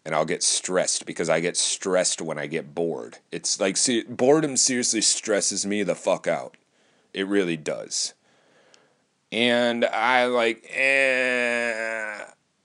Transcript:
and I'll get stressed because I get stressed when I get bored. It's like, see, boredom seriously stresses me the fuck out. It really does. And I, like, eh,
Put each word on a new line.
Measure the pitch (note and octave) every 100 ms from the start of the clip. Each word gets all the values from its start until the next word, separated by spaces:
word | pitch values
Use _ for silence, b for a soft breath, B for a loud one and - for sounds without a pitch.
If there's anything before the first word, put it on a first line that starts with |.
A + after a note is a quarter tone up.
and | D#2
I'll | D#2 D#2+
get | E2+
stressed | - - - F#2 D#2 - -
because | - E2
I | E2
get | E2+ -
stressed | - - G2 F2+ F2 -
when | E2+ D2
I | D2
get | D#2 C#2+ D2
bored. | E2+ C#2 A#1 - _
It's | F2 - -
like, | F#2+ F#2+
see, | - A#2
boredom | - A#2+ B2+ D#3 D3+ B2+
seriously | - B2 A#2+ A2+
stresses | - - A2 G2+ - G2 G2
me | G#2
the | F#2 E2
fuck | - F2 F2
out. | D#2 B1+ - _ b b b b
It | - G2
really | G2+ F2 D#2+
does. | D2+ B1 G#1+ - - - b b b b b b b b b _ -
And | A2 A#2+ A#2+ A#2+ A#2+ A2+
I, | G#2+ A#2 B2+ B2
like, | B2 A#2 A2+ -
eh, | - C3+ C3+ C3+ B2+ B2+ B2 A#2+ A#2+ A#2 A2+ A2+ A2+ G#2+ G#2 - - _ _